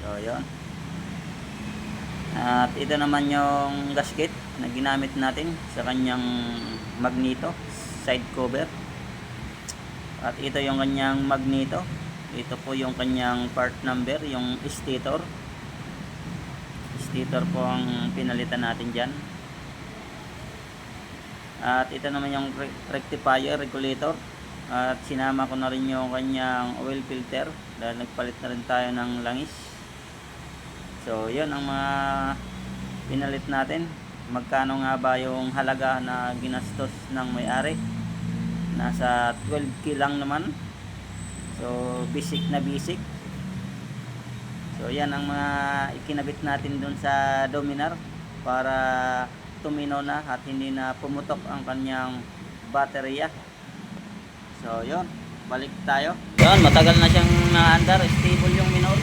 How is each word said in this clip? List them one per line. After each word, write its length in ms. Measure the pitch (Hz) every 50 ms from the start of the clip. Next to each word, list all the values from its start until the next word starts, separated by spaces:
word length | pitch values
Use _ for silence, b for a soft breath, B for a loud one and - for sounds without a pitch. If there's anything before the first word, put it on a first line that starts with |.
| 110
So, 160 | 107 104 101
yun. 240 | 107 113 120 127 139 156 - - - - - - - - - - - - - - - - - - - - - - - - - - - - - - - - - - - - -
At 400 | 120 120 123 123 123 123 127 -
ito 180 | 143 143 139 151 147
naman 320 | 147 147 147 143 143 143
yung 640 | 143 143 143 143 143 143 143 139 139 143 143 143 143
gasket 340 | 139 143 - - - 156 165 - - - - - -
na 80 | 127 123
ginamit 480 | 120 127 135 139 139 135 139 135 135
natin 400 | 139 135 131 131 135 156 165 165 156 139 -
sa 160 | - 131 120 123
kanyang 340 | 127 127 127 127 123 127 123 123 123 120 120 117 117 117 117 113 113 113 110 - - -
magneto, 560 | 120 127 127 127 131 131 127 - - 165 170 - - - - - - - - - -
side 240 | - 127 127 117 - -
cover. 320 | - 127 120 120 135 160 160 - - - - - - - - - - - - - - - - - - - - - - - - - - - - - - -
At 120 | 120 123 -
ito 160 | 143 139 127 143
yung 200 | 139 135 135 135
kanyang 440 | 135 135 135 135 135 135 135 135 139
magneto. 600 | 135 139 135 131 135 135 135 135 135 - - 185 - - - - - - - - - -
Ito 200 | 123 123 - 127 123 -
po 120 | 135 135
yung 200 | 135 131 127 123
kanyang 520 | 123 127 127 127 127 123 123 123 123 123 120
part 240 | 120 135 123 127 123 - -
number, 400 | 131 127 127 123 120 139 151 147 147
yung 280 | 135 127 123 123 123 123 - 147
stator. 480 | - - - 135 131 127 - 135 139 160 170 - - - - - - - - - - - - - - - - - - - - - - - - - - - - - - - - - - - - -
Stator 320 | - 131 127 127 131 127 123 - -
po 80 | 127
ang 480 | 127 127 127 127 127 123 120 120 120 120 120 127
pinalitan 460 | 131 123 123 120 123 113 123 120 123
natin 260 | 117 117 117 117 120
dyan. 220 | 113 117 120 131 135 - - - - - - - - - - - - - - - - - - - - - - - - - - - - - - - - - - - - - - - - - - - - - - - - -
At 300 | - 123 127 127 131 -
ito 160 | 143 135 131 147
naman 240 | 139 143 139 139 139
yung 140 | 139 139 139 131
re-, 160 | 135 139 135 135 - - -
rectifier, 680 | - 139 127 - - 131 - 143 131 131 135 139 147 143
regulator. 560 | 143 127 123 135 135 135 135 - 147 151 160 - - - - - - - - - - -
At 260 | 123 123 127 127 127 123 -
sinama 380 | - 147 131 131 135 135 135 135
ko 140 | 127 131 131
na 100 | 131 131
rin 220 | 131 131 131 131
yung 180 | 131 131 131 127
kanyang 720 | 127 127 131 131 135 131 127 127 127 123 123 123 123 123
oil 220 | 127 131 135 139 127
filter 480 | 131 139 131 123 - - 131 143 156 151 - - - - -
dahil 220 | 117 117 117 120
nagpalit 400 | 120 117 - - 123 123 120 -
na 100 | 127 123
rin 140 | 123 120 117
tayo 240 | 113 127 123 123 123 123
ng 160 | 123 120 123 120 120 120 120
langis. 240 | 123 127 147 156 - - - - - - - - - - - - - - - - - - - - - - - - - - - - - - -
So, 240 | 123 113 110 110 113
yun 240 | 117 135 156 151
ang 160 | 147 139 139 139
mga 240 | 139 135 135 139 139 139 139 139 139 139 135 135 139 135 - - 123 127 127 127 127 127 127 131 - - - -
pinalit 320 | 131 135 143 139 139 139 139 -
natin. 400 | 143 135 135 127 151 165 170 165 156 - - - - - - -
Magkano 480 | 120 123 123 - 135 135 131 135 135 135
nga 160 | 135 131 131
ba 240 | 131 123 131 127 127
yung 320 | 127 131 127 131 131 131
halaga 480 | 127 139 135 131 131 131 135 131 131 131
na 320 | 123 127 127 123 123 123 123 123
ginastos 560 | 123 131 131 127 117 - - - 139 131 - - - -
ng 160 | 131 131 127 127 123
may-ari? 400 | 123 123 123 123 131 135 151 160 - 110 - - - - - - - 113 113 117 113 57 57 57 58 - - -
Nasa 640 | 120 120 123 123 120 127 123 123 120 120 120 117 107 -
twelve 240 | - 151 147 143 135 123 - -
K 140 | 151 147 135
lang 180 | 139 143 143 143
naman. 320 | 143 139 143 151 175 208 196 - - - - - - - - - - - - - - - - - - - - -
So, 420 | - 123 123 123 123 127 123 127 123 117
basic 320 | - 147 156 - 151 - - -
na 80 | 147 -
basic. 400 | - 139 143 139 - - - - - - - - - - - - - - - - - - - - - - - - - - - - - - - - - - - - - - - -
So, 80 | 117 117
yan 240 | 127 143 147 143
ang 160 | 139 143 143 143
mga 220 | 143 143 143 143 143 143 139 139 139 139 139 139 139 139
ikinabit 380 | 139 147 147 147 139 139 143 -
natin 400 | - 151 139 139 - 143 143 139
dun 160 | 131 143 143 -
sa 480 | - 143 139 139 139 139 135 135 135 131
Dominar 480 | 131 147 143 143 139 139 147 165 170 160 - - - - - - - - - 127
para 260 | 127 127 131 131 131 131 131 131 131 127 127 127 127 123 127 123 - - - - - -
tumino 400 | - 156 147 147 147 143 143 143
na 220 | 139 143 143 147 151
at 160 | 151 127 127 143 143
hindi 240 | 135 135 135 135
na 240 | 135 135 131 131 127 -
pumutok 460 | - 143 143 143 143 139 151 139 - -
ang 160 | 139 139 131 127
kanyang 560 | 131 131 131 131 131 131 127 127 127 123 120 - - - - - - - - -
baterya. 560 | - 139 139 139 - 139 131 135 135 139 156 156 - - - - - - - - - - - - - - - - - - - - - - - - - - -
So, 240 | 120 113 113 113 123
yun. 160 | 147 175 185 170 - - - - - - - -
Balik 180 | 127 127 135 135 - - -
tayo. 320 | - 139 139 143 160 175 - - - - -
Yun, 240 | 139 160 190 196 -
matagal 320 | - - 160 160 170 170
na 160 | - - 165
siyang 200 | - 180 175 175 - 175 175 175
naandar. 480 | 170 170 170 165 165 165 170 - 185 190
Stable 540 | 185 165 - - - - - - - 190 185
yung 160 | 190 190 - -
minor. 260 | - - 143 147 -